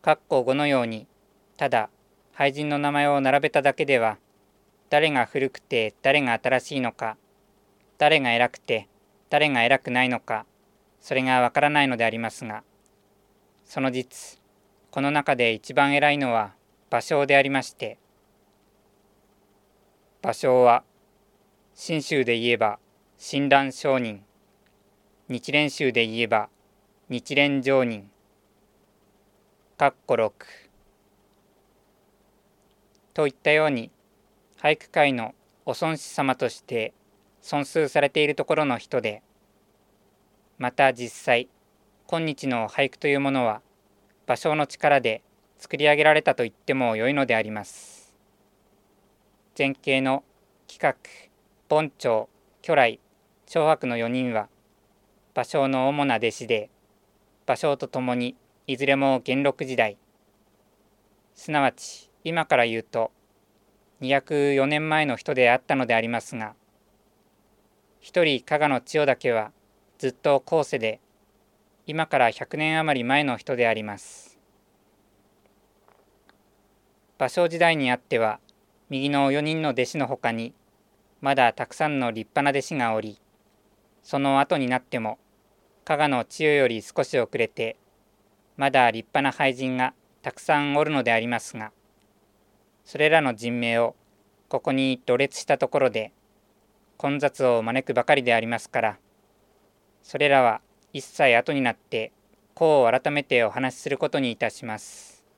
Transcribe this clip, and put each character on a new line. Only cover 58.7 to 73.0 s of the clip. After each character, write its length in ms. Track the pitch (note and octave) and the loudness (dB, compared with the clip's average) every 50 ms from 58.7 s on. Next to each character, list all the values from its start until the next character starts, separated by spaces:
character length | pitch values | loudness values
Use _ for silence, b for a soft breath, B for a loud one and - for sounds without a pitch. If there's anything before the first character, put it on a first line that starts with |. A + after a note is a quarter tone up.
| B2+ | -6
ず 100 | B2+ C#3 | -4 0
れ 80 | C3+ C#3 | 0 2
も 260 | C3+ C#3 C3+ C3+ B2+ - | 2 2 2 0 0 -2
元 180 | - B2+ C3+ C#3 | -4 -4 0 0
禄 220 | C#3+ C3+ - D#3+ | -2 -2 -2 -8
時 100 | C3 C3 | -6 -2
代、 240 | A#2+ A2+ G#2+ G2+ _ _ _ _ _ _ _ _ _ _ _ _ _ _ _ _ _ _ _ _ _ _ _ _ _ _ _ _ | 0 0 -2 -2 _ _ _ _ _ _ _ _ _ _ _ _ _ _ _ _ _ _ _ _ _ _ _ _ _ _ _ _
す 160 | - - - | -20 -12 -4
な 100 | D#3 D3 | -2 2
わ 120 | C#3 B2+ - | 2 0 0
ち 360 | - - - - - - _ _ _ _ | -2 -18 -18 -18 -18 -20 _ _ _ _
今 240 | D#3+ E3 E3+ D#3 | -6 -4 -4 0
か 100 | - - | 2 2
ら 80 | B2+ A#2+ | 2 2
言 160 | A#2 A2+ A2+ | 2 0 -6
う 20 | A2 | -8
と、 260 | _ - A#2 A2+ - _ _ _ _ _ _ _ _ _ _ _ _ _ _ _ _ _ _ | _ -4 -4 -4 -4 _ _ _ _ _ _ _ _ _ _ _ _ _ _ _ _ _ _
二 120 | C#3 C3 | -4 0
百 440 | C#3 C#3 C3+ - D#3 D3 C#3+ C#3+ C#3 | 0 0 0 -2 -2 0 2 2 2
四 120 | C3+ C3+ C#3 | 2 2 0
年 200 | D3+ D3+ D#3 D#3 | 0 -2 -2 0
前 160 | D#3 D#3 D3+ | 0 0 0
の 120 | C#3+ B2 | 0 -2
人 180 | A2 - - D3 | -6 -4 -6 0
で 160 | B2+ B2+ A#2+ | 4 4 4
あ 60 | A#2+ | 4
っ 60 | B2+ _ | 4 _
た 120 | _ D3+ | _ -2
の 100 | C3+ B2+ | -2 0
で 100 | A2+ A#2+ | 0 0
あ 60 | A2+ | 0
り 80 | A2+ A2+ | 0 -2
ま 120 | A#2+ A#2 | -6 -6
す 160 | - - - | -8 -8 -12
が、 180 | A#2 A2 G#2+ A2 _ _ _ _ _ _ _ _ _ _ _ _ _ _ _ _ _ _ _ _ _ _ _ _ _ _ _ _ _ | -12 -12 -12 -14 _ _ _ _ _ _ _ _ _ _ _ _ _ _ _ _ _ _ _ _ _ _ _ _ _ _ _ _ _
一 240 | _ - _ F3+ E3+ | _ -4 _ 2 2
人 160 | D#3 C#3+ B2 | 2 2 -2
加 180 | - - D3+ D3 | -2 -2 -2 0
賀 100 | D3+ D3 | 2 2
の 120 | C#3 B2 | 0 0
千 180 | - - - D#3 | -4 -2 -2 0
代 80 | D3 | 2
だ 100 | C#3 B2+ | 2 0
け 160 | - - C3 A#2+ | 0 0 -2 0
は 200 | A2 G#2+ G#2+ _ _ _ _ _ _ _ _ _ _ | 0 -2 -6 _ _ _ _ _ _ _ _ _ _
ず 100 | - C3 | -6 -6
っ 40 | B2 | -6
と 280 | _ _ D3+ C#3+ C3+ | _ _ 2 2 2
後 220 | - - - D#3+ C#3+ | 0 0 -2 -2 -2
世 140 | - - C3 | -2 -4 -4
で、 220 | A2 A2 A2 - _ _ _ _ _ _ _ _ _ _ _ _ _ _ _ _ _ | -4 -4 -6 -6 _ _ _ _ _ _ _ _ _ _ _ _ _ _ _ _ _
今 200 | - D3+ D#3+ D#3+ | -10 -6 -6 -4
か 120 | - - C#3 | -2 2 2
ら 120 | B2 A#2 | 2 2
百 260 | A2 - C3+ - - | 2 -2 -12 -10 -6
年 220 | D3 D#3 D#3 D#3 D#3+ | -4 -2 -2 0 0
余 200 | D#3+ D#3 D3 | 0 0 0
り 60 | C3 | -2